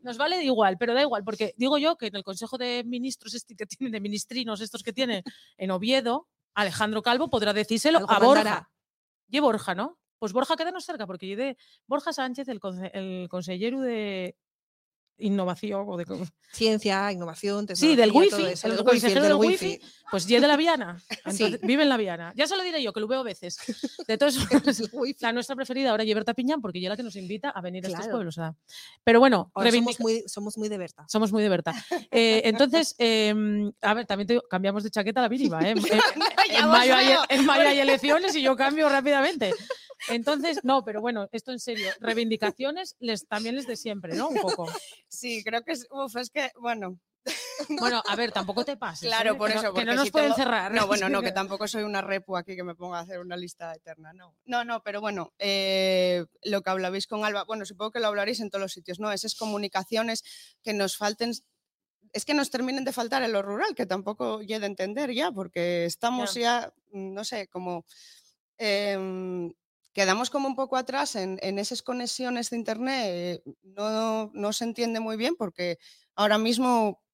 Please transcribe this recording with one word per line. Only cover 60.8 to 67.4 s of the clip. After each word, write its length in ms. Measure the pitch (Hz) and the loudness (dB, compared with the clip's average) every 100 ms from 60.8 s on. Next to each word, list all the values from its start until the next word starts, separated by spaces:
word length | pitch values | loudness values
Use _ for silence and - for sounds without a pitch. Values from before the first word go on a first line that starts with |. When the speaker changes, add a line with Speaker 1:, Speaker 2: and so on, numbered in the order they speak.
| 196 - | -2 -2
Speaker 3:
falten, 340 | 208 214 233 226 _ _ _ _ _ _ _ | -4 -2 -6 -6 _ _ _ _ _ _ _
es 120 | 214 - | -10 -2
que 100 | 294 | 0
nos 160 | 277 | 0
terminen 340 | 247 254 269 262 | -4 -4 -4 -4
de 80 | |
faltar 300 | 254 233 269 | -4 -2 -2
en 80 | 233 | 0
lo 80 | 202 | -2
rural, 320 | 196 208 415 | -4 -4 -4
que 140 | 311 208 | -4 -4
tampoco 540 | 190 196 214 247 214 | -4 -4 -4 -4 -4
lle 160 | 202 220 | -6 -6
de 80 | 202 | -6
entender 440 | 196 190 208 285 | -6 -6 -4 -4
ya, 200 | 240 339 | -2 -4
porque 540 | 202 180 - 175 175 170 | -4 -8 -4 -2 0 -2
estamos 500 | - 240 247 240 247 | -2 -4 -2 -4 0
Speaker 1:
Ya. 60 | |
Speaker 3:
ya, 320 | 233 240 233 _ _ | 0 0 -4 _ _
no 320 | 202 190 196 | -12 -10 -8
sé, 240 | 214 226 | -8 -8